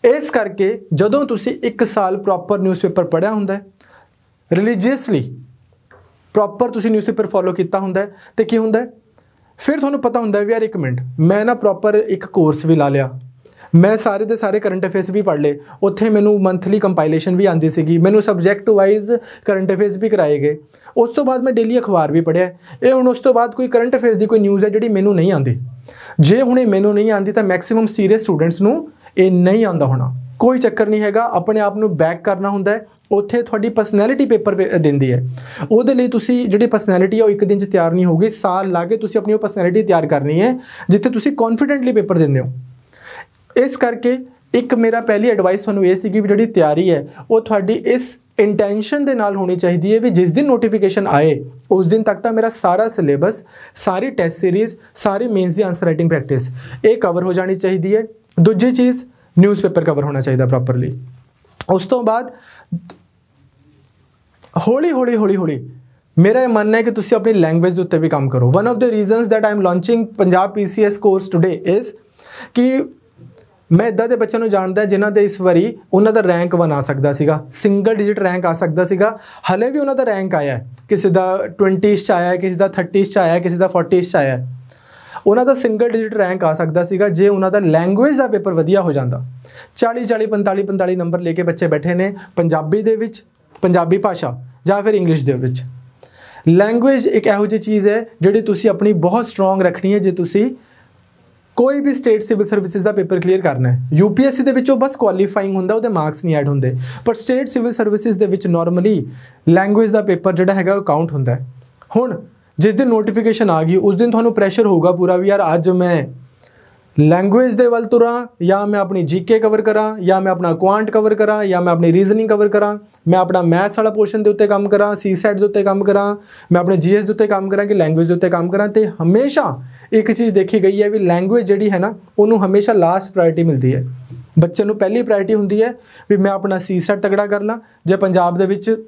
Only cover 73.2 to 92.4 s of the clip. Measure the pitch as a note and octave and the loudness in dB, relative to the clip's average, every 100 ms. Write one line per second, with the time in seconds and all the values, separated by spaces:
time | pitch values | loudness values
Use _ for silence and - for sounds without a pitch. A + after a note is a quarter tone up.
73.2 | - - _ _ _ E3+ A3+ F#3+ A#3 A#3 | -20 -20 _ _ _ 2 2 -2 -2 0
74.2 | A3 A#3 A3+ G3 F#3 F#3+ G#3 G3 G#3 G3+ | -2 -2 0 -2 0 -2 0 0 0 2
75.2 | G3+ G3+ F#3 E3+ G#3+ - _ F#3+ G#3+ A3 | 0 0 2 2 0 -6 _ 2 4 4
76.2 | F#3+ E3+ F3 E3+ E3 C#3+ C3 C3+ C#3+ C#3 | 2 0 0 0 0 0 -2 0 0 0
77.2 | D3+ D3+ - - G#3 G3 G3+ A3 G3+ G#3 | 0 0 -4 -2 0 0 0 0 -2 0
78.2 | F#3+ F3+ F3 E3 E3+ D#3 F3+ F#3+ G#3 G#3+ | -2 -2 -2 -2 -2 0 0 2 0 -2
79.2 | - - - F#3 A#3+ C#4+ C#4 C4 B3 G3 | -18 -10 -4 -2 0 -2 -2 -2 -2 -2
80.2 | F#3+ E3 C#3+ A#2+ - - - G3 F#3+ F#3 | -2 -2 -2 -6 -10 -20 -4 0 2 2
81.2 | F#3 F#3+ - E3+ G3 F#3+ G#3 G3 G3+ F3+ | 0 -2 -6 0 0 2 2 2 2 0
82.2 | F3 F3+ F#3 F3+ G3 F#3+ F3+ G3 G3 G3+ | 0 -2 -2 -2 -2 -2 -2 0 0 0
83.2 | E3+ F3 F3 F3 F#3 F3+ E3 F#3 F3 F3 | 2 0 0 0 0 0 0 0 0 0
84.2 | C3+ B2+ B2+ - - - _ - - - | 0 -2 -6 -14 -20 -20 _ -20 -20 -4
85.2 | - A3 B3+ C4 B3 G#3+ A#3 A3+ A3 G#3+ | 0 2 2 2 0 0 0 0 -4 -2
86.2 | F#3 F#3 E3+ D#3+ E3 D#3+ F3 F#3+ G3+ E3 | -2 0 -2 0 -2 -2 -2 0 0 2
87.2 | G3+ G3 F#3+ G3+ F3+ D#3 F3 G3+ C#4 C#4 | 2 2 0 0 2 2 2 2 2 2
88.2 | B3+ G#3 G3 E3 D#3 G3 F3 C#3 B2+ B2+ | 0 -2 -2 -2 2 2 2 -2 -2 -6
89.2 | - - - - - - A#3 A#3+ A3+ A3 | -10 -16 -20 -20 -18 -2 -2 -2 -2 -2
90.2 | A3 G#3 G3+ G3 G3 F#3+ F#3 F3+ E3+ F3 | -2 -2 -2 -2 -4 -2 -2 -2 -4 -4
91.2 | F3 E3 E3+ E3 E3+ D3+ D#3 F3 F#3+ G3+ | -4 -2 -4 -2 -2 -2 -2 -2 -4 -6
92.2 | - - | -8 -4